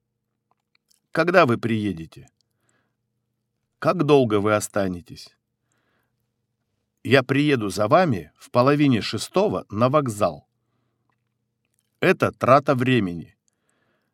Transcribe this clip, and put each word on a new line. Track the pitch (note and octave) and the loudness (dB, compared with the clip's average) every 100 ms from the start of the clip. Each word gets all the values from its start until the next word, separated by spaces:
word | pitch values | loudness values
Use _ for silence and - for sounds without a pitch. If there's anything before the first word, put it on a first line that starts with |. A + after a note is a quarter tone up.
| _ _ _ _ _ _ _ _ _ _ _ | _ _ _ _ _ _ _ _ _ _ _
Когда | - E3+ F#3 | -4 2 4
вы | C#3+ G#2+ | 4 2
приедете? | - A2+ G#2 E2 D#3 - - _ _ _ _ _ _ _ _ _ _ _ _ _ _ - | -2 -4 -4 -6 -12 -18 -20 _ _ _ _ _ _ _ _ _ _ _ _ _ _ -6
Как | D3+ E3+ | -4 0
долго | D3+ C#3+ A#2+ G#2 | 4 4 4 0
вы | G#2 G#2+ | 0 0
останетесь? | - G#2 F#2+ F2 - - - _ _ _ _ _ _ _ _ _ _ _ _ _ _ _ _ _ | -2 -4 -4 -6 -12 -20 -20 _ _ _ _ _ _ _ _ _ _ _ _ _ _ _ _ _
Я | - C3 | 0 2
приеду | A#2+ C#3 D3 C3 G#2 | 2 0 0 0 -2
за | F#2 G#2+ | -4 0
вами | D#3+ F3+ F#2+ D#2 _ | 2 2 -2 -8 _
в | - | -4
половине | A#2+ C3 D3 C#3+ A2+ | 0 2 2 2 0
шестого | - A2 - F3+ G3+ F2+ - | -2 -8 -6 -2 -2 -4 -8
на | G2+ B2 | -4 0
вокзал. | D3+ C3 G2+ F#2 - - _ _ _ _ _ _ _ _ _ _ _ _ _ _ _ | 0 -2 -4 -4 -6 -16 _ _ _ _ _ _ _ _ _ _ _ _ _ _ _
Это | E3 F#3+ G#2+ | -2 0 -2
трата | - A#2 C#3 D3 | 0 4 4 4
времени. | B2+ B2 B2+ F#2+ E2+ - _ _ _ _ _ _ _ _ | -2 0 0 -2 -6 -14 _ _ _ _ _ _ _ _